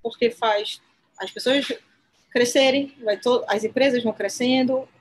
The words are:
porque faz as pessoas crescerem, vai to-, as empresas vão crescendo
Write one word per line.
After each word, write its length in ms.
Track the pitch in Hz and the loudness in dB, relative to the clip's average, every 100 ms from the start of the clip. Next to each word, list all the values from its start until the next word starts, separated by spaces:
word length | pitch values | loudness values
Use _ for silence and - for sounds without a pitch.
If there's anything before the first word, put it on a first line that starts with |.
porque 280 | 233 - 233 | -12 -2 -2
faz 500 | 226 226 208 214 - _ _ _ - | 0 0 0 -2 -10 _ _ _ -14
as 120 | 185 | -14
pessoas 400 | 208 254 277 - - _ _ _ _ _ | -6 0 0 0 -8 _ _ _ _ _
crescerem, 640 | 247 240 285 262 277 277 - | 0 2 4 4 2 -2 -4
vai 140 | 220 202 | -4 0
to-, 260 | 247 247 - | 0 0 0
as 160 | 208 | -2
empresas 400 | 220 247 277 247 | -2 0 2 2
vão 120 | 226 | -2
crescendo 760 | 208 202 - 254 262 262 262 262 _ | -4 -6 -2 0 2 2 -2 -6 _